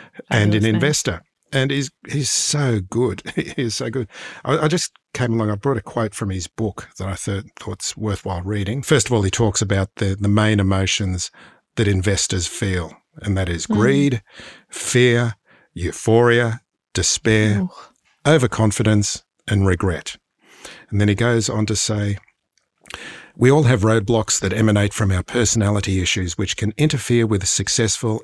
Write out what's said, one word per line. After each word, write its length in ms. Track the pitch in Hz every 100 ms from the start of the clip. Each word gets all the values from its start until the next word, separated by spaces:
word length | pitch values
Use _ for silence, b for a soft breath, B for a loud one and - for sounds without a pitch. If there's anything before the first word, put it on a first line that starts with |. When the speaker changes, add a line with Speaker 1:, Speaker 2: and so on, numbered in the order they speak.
| B
Speaker 1:
<laughs> 220 | B -
Speaker 2:
and 240 | 117 104 107
an 60 |
Speaker 1:
Fabulous 20 |
name. 120 | 110 110
Speaker 2:
investor. 460 | 143 147 - 85 - _ _
And 180 | 139 135
he's, 220 | 139 135 _ -
he's 220 | 143 127
so 480 | - - 147 135 110
good. 420 | 95 113 101 95 -
<laughs> 80 | -
He 180 | - -
is 180 | 117 -
so 160 | 123
good. 160 | 127 104 B B B
I, 140 | B 147
I 80 | 151
just 240 | 175 - _ _
came 200 | - 123
along, 180 | 113 107
I 40 | 101
brought 220 | 139 120
a 40 |
quote 340 | - 120 110 -
from 160 | 101
his 160 | 95 87
book 420 | - 107 - - -
that 100 | 95
I 60 |
th-, 320 | 90 - 98 - -
thought's 360 | - 90 - -
worthwhile 460 | 107 95 98 87
reading. 400 | 92 104 98 135
First 240 | - 147 -
of 60 |
all, 80 | 117
he 80 | 98
talks 320 | - 110 -
about 280 | 101 98 95 -
the, 180 | 98 98
the 80 | 101
main 300 | 104 107 104
emotions 720 | 95 95 95 - 98 90 - B B B B -
that 120 | 101
investors 600 | 95 95 92 - 95 87
feel, 460 | - 101 90 80 - _ -
and 160 | 104 95
that 120 | 92
is 180 | 85 -
Speaker 1:
Mm. 60 | 208
Speaker 2:
greed, 480 | 120 139 143 117 - B B B B
fear, 640 | - - 123 123 120 117 - _ b b 87
euphoria, 840 | 85 - - 113 120 117 117 120 _ _ _ -
despair, 680 | 92 - 113 110 107 101
Speaker 1:
Ooh. 80 | 180 B B B _ _ 143
Speaker 2:
overconfidence, 960 | 156 123 - 110 - 110 107 101 - _ _ -
and 180 | 104 98
regret. 500 | 87 95 80 - - _ _ B B B B B
And 100 | 101
then 80 | 104
he 80 | 101
goes 340 | 120 113 110
on 160 | 110 107
to 80 | 104
say, 420 | - 107 104 101 - _ _ _ _ _ - B B B B B
"We 140 | 123
all 120 | 147
have 180 | 123 123
roadblocks 580 | 110 113 101 113 107 -
that 140 | 95
emanate 400 | 104 110 104 101
from 180 | - 101
our 120 | 92
personality 760 | - 123 107 113 101 104 98 95
issues, 360 | 87 101 90 -
which 180 | 98 -
can 160 | 107 -
interfere 480 | 151 131 - 120 110
with 220 | 101 87
successful 720 | - 98 - 110 - 113 110